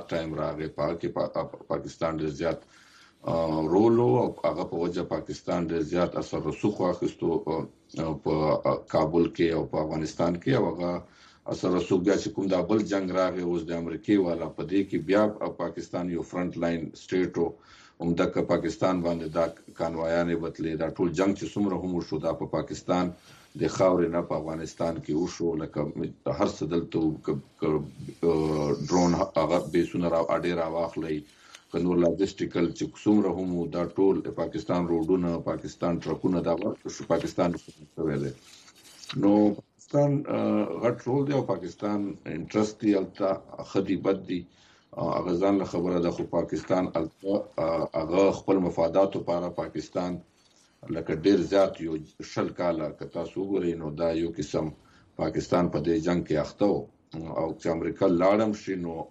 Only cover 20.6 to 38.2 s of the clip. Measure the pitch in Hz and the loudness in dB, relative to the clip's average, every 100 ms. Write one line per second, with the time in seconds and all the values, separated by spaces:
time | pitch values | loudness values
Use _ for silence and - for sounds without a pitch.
20.6 | 78 78 80 73 90 80 98 101 82 107 | -4 -2 -4 0 0 2 2 2 -4 -2
21.6 | 101 87 90 87 82 78 82 78 78 80 | 0 0 -2 -4 -4 -4 -2 -4 -4 -4
22.6 | 76 78 - 90 90 - - - - - | -4 -8 -2 0 0 -4 -18 -20 -20 -2
23.6 | 80 - 95 90 82 85 82 78 78 80 | -2 4 6 6 4 0 -2 -4 -4 -6
24.6 | 78 - 85 78 73 76 87 - 85 78 | -8 -4 -4 -2 -2 -2 -2 -2 -2 -2
25.6 | 78 76 73 - 60 - - - - - | -4 -4 -4 -4 -6 -4 -6 0 -2 -2
26.6 | 76 85 82 82 78 76 - 71 - _ | -2 -2 0 0 0 0 -4 -6 -6 _
27.6 | 80 78 73 - - - 85 80 78 76 | -2 -2 -4 -10 -14 -2 0 2 2 0
28.6 | 73 73 76 90 87 82 85 80 78 78 | 0 -2 2 4 4 4 2 2 2 2
29.6 | 71 85 85 90 85 82 82 82 87 87 | 2 0 0 0 0 2 2 0 0 -2
30.6 | 80 82 82 - 82 76 - _ - - | -2 -2 -2 -4 -4 -6 -8 _ -20 -20
31.6 | _ 85 90 87 85 82 95 - 87 95 | _ -2 2 4 4 2 -2 -2 -4 0
32.6 | 85 - 76 - 107 104 95 87 92 87 | 0 0 -8 -2 4 4 4 0 -2 -2
33.6 | 85 87 82 - 98 85 - - 82 82 | -2 -2 -4 2 4 4 0 -4 -4 -4
34.6 | - 90 85 85 80 92 87 82 76 80 | -2 0 2 0 2 2 2 -2 -4 -6
35.6 | 76 - 87 82 82 78 95 87 82 80 | -8 -4 -2 -2 -2 -2 0 0 0 0
36.6 | - - - - - 85 - - 87 82 | -2 -6 -10 -10 -2 0 0 0 0 0
37.6 | - - 76 - 78 71 | -8 -20 -18 -4 -2 -2